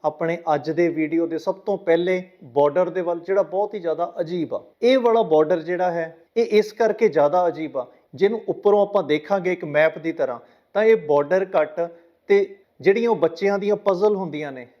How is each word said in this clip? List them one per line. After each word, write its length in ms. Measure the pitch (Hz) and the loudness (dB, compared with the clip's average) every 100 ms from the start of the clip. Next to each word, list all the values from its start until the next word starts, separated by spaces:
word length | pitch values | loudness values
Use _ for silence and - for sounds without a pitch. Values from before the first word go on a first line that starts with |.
ਆਪਣੇ 340 | 151 147 165 170 165 | -4 -4 -4 -4 -2
ਅੱਜ 160 | 147 143 | -2 -2
ਦੇ 160 | 160 170 | 0 0
ਵੀਡੀਓ 360 | 156 156 165 165 | 0 -2 -2 -2
ਦੇ 100 | 160 | -4
ਸਭ 180 | 190 190 | -6 -6
ਤੋਂ 220 | - 190 | -6 -4
ਪਹਿਲੇ 440 | 190 165 175 185 180 _ | 0 0 2 -2 -6 _
ਬਾਰਡਰ 460 | 135 123 147 175 175 | -4 2 2 2 -2
ਦੇ 120 | 175 | -2
ਵੱਲ, 180 | 170 170 | -4 -6
ਜਿਹੜਾ 220 | 170 196 | -2 -2
ਬਹੁਤ 320 | 160 185 208 | 0 -2 -4
ਹੀ 60 | 208 | -6
ਜ਼ਿਆਦਾ 340 | 165 156 175 - | -6 -4 -6 -6
ਅਜੀਬ 320 | 165 180 139 127 | -6 -4 -6 -8
ਆ। 60 | - _ | -12 _
ਇਹ 160 | 233 262 | 2 4
ਵਾਲਾ 220 | 233 226 | 4 2
ਬਾਰਡਰ 360 | 190 156 156 175 | 4 2 4 0
ਜਿਹੜਾ 300 | 156 175 180 | -2 -2 -2
ਹੈ, 260 | 170 165 - _ 226 | -2 -6 -12 _ -4
ਇਹ 80 | 226 | 2
ਇਸ 200 | 214 208 | 2 0
ਕਰਕੇ 340 | - 220 202 220 | 0 0 2 2
ਜ਼ਿਆਦਾ 400 | 160 143 180 180 | 4 2 2 0
ਅਜੀਬ 300 | 156 156 131 | -2 -8 -8
ਆ, 80 | 120 _ _ - | -8 _ _ 0
ਜਿਹਨੂੰ 240 | 196 226 202 | 0 0 -6
ਉੱਪਰੋਂ 320 | - 202 202 | 0 2 2
ਆਪਾਂ 220 | 202 202 | 2 0
ਦੇਖਾਂਗੇ 480 | 143 151 - 196 180 | 0 -2 0 -2 -2
ਇੱਕ 140 | 175 160 | -4 -2
ਮੈਪ 320 | 147 160 156 | 2 2 0
ਦੀ 140 | 160 | -8
ਤਰ੍ਹਾਂ, 280 | 160 131 120 - _ _ 202 | -4 -4 -4 -14 _ _ 0
ਤਾਂ 80 | |
ਇਹ 120 | 220 220 151 | 2 2 4
ਬਾਰਡਰ 380 | 143 143 185 190 | 2 2 0 0
ਕੱਟ 360 | 180 151 - 170 - _ _ - | 0 0 -2 -6 -8 _ _ 2
ਤੇ 160 | 202 196 - _ _ | 2 2 -8 _ _
ਜਿਹੜੀਆਂ 280 | 151 202 233 | 2 2 2
ਉਹ 60 | 220 | 0
ਬੱਚਿਆਂ 420 | 160 165 196 202 | 0 0 -2 0
ਦੀਆਂ 160 | 202 202 | -2 -2
ਪਜ਼ਲ 400 | 202 180 214 202 | -2 0 0 0
ਹੁੰਦੀਆਂ 360 | 185 151 147 | -6 -8 -10
ਨੇ 160 | 131 120 _ | -14 -18 _